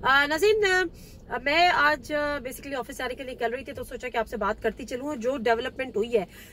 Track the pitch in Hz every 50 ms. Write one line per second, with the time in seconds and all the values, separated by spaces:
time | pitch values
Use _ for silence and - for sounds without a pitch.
0 | 196 240 269 277 285 285 302 320 381 427 440 440 415 381 370 370 370 339 - -
1 | - - - - - - 226 247 254 285 294 330 349 359 349 - 285 294 302 294
2 | - - 302 294 294 294 294 285 233 262 262 - - 277 277 262 - - 277 -
3 | 254 247 254 220 277 254 254 - 240 226 233 262 262 285 277 - 247 - 269 214
4 | - 254 220 240 220 - - 220 208 196 214 - - 226 202 - 269 220 269 247
5 | 262 294 302 247 214 247 269 285 214 240 233 226 247 262 - 233 262 254 - 202
6 | 214 240 240 214 180 - - - - -